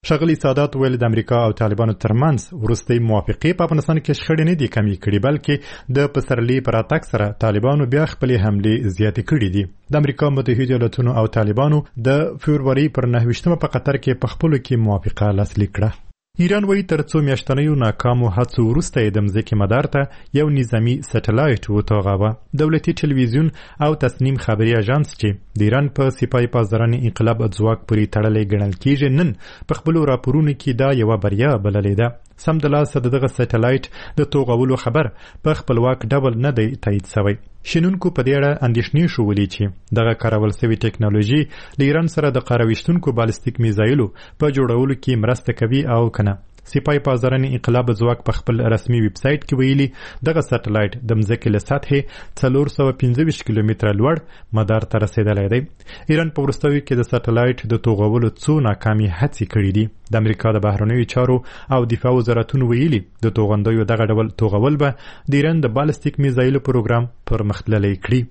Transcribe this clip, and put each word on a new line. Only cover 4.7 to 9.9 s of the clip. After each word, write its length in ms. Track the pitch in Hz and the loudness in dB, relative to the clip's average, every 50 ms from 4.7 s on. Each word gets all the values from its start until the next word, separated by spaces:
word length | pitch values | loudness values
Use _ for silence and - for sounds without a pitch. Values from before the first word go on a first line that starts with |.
| - 113 107 104 98 92 - | 0 0 0 0 -2 -2 -2
کړي، 160 | 104 98 101 98 | 0 0 2 2
بلکې 280 | 135 151 143 - - 143 - - - - - - - 127 | 0 -2 0 0 -2 -2 -2 -4 -12 -18 -16 -8 -2 0
د 180 | 139 143 143 - | 0 0 2 0
پسرلي 480 | 147 - - 135 117 117 117 127 135 | -4 -2 0 -2 0 0 0 0 0
په 100 | 127 - 113 | 0 0 0
راتګ 340 | 113 110 - 151 170 - - | 0 0 0 -2 -4 -2 -2
سره 200 | - 107 104 104 104 - - | -2 -2 -2 -2 -2 -2 0
طالبانو 420 | 113 101 104 107 127 143 147 143 | 0 0 2 2 2 2 2 0
بیا 200 | 120 127 147 156 | 2 2 0 0
خپلې 300 | 151 - - - 127 127 110 95 | -2 -2 -4 0 0 2 2 2
حملې 320 | 107 104 101 98 110 110 - 120 98 90 | 2 0 2 2 2 0 2 0 -4 -2
زیاتې 260 | 90 107 107 101 - - - | 0 -2 0 0 -4 -2 0
کړي 200 | 160 143 110 95 90 | 0 0 0 0 0
دي. 80 | 101 98 92 - - _ - | -2 -2 -4 -8 -20 _ -2